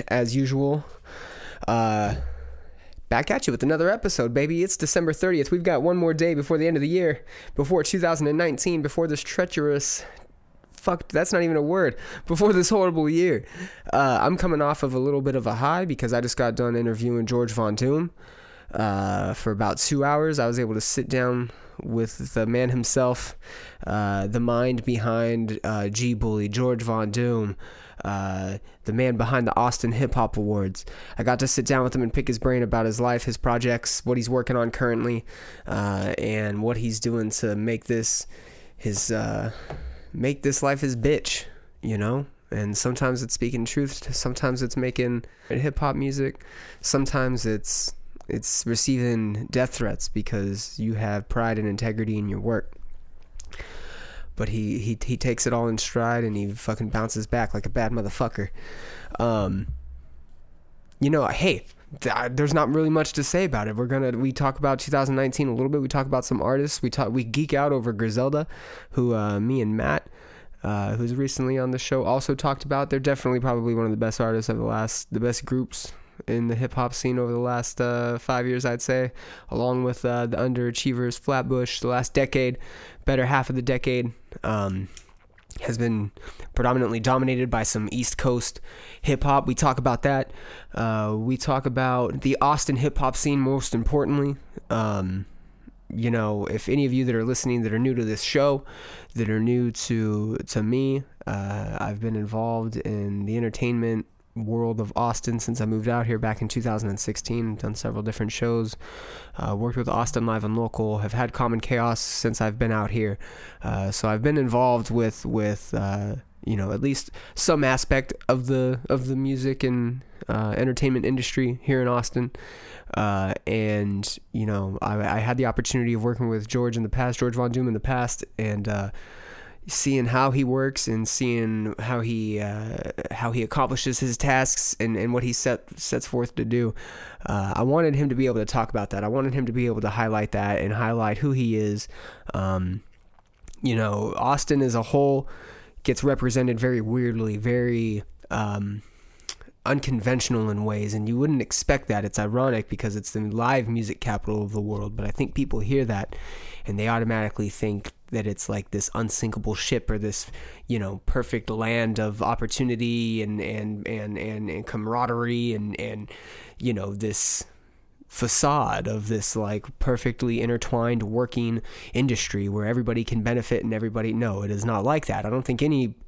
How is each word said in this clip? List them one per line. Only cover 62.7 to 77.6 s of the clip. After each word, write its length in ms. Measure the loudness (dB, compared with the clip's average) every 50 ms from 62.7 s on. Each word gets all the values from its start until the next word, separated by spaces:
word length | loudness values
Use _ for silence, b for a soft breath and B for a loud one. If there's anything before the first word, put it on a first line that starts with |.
| 4
really 180 | 4 4 4
much 200 | 4 4 2 2 0
to 100 | -2 0
say 200 | 2 2 2 2
about 240 | 2 0 0 -2 -2
it. 80 | -2
We're 120 | -2 0 0
gonna, 240 | 0 2 2 0
we 200 | 0 0 0 0
talk 280 | 0 2 0 0 0 2
about 200 | 2 2 2 0
two 120 | 0 0
thousand 240 | 2 2 4 4 4
nineteen 340 | 2 2 2 2 2 2 2
a 40 | 2
little 140 | 2 2 2
bit. 140 | 2 0
We 80 | 0 0
talk 160 | 0 0 0
about 180 | 2 0 0 2
some 180 | 0 0 0
artists. 400 | 2 2 2 2 2 0 -2 -2
We 80 | -2 -2
talk, 220 | 0 0 0 0
we 140 | 0 0 0
geek 280 | 0 0 0 0 2 2
out 200 | 2 2 2 2
over 180 | 2 2 0
Griselda, 560 | 0 0 0 0 2 2 2 2 2 0 0 B B B B B B B B B
who, 220 | 0 2 2 4 2
uh, 280 | 2 2 0 0 2
me 180 | 2 2 2 2
and 160 | 2 2 2
Matt, 320 | 2 2 2 0 0 -2 -6 B B B B B B B B B -6 -4
uh, 320 | -2 -2 0 0 -2 0
who's 200 | 0 -2 -2 0
recently 420 | -2 -2 -2 -2 0 0 0 2 2
on 140 | 0 0
the 80 | -2 -2
show, 260 | -2 0 0 0 2
also 280 | 2 2 2 2 0 0
talked 300 | 0 0 0 0 -2 -2
about. 280 | -2 0 0 0 0
They're 80 | 0 2
definitely 420 | 2 2 2 2 2 2 2 2
probably 340 | 2 2 2 2 2 2 2
one 100 | 2 2
of 60 | 2
the 60 | 2 0
best 240 | 0 0 0 0
artists 260 | 0 2 2 0 0 0
of 80 | -2
the 80 | 0 0
last, 480 | 0 0 -2 -2 -2 -4 -6 -6 -4
the 80 | -2 0
best 240 | 0 0 0 -2 -2
groups 480 | -2 0 0 0 -2 -6 -8 -10 -10 B B B B B B -4 -2
in 220 | 0 0 0 0
the 60 | 0
hip 200 | 0 -2 -2 0
hop 180 | 0 -2 -2 -2
scene 240 | -2 0 0 0 0
over 140 | 0 0
the 80 | 0 0
last, 420 | 0 0 0 -2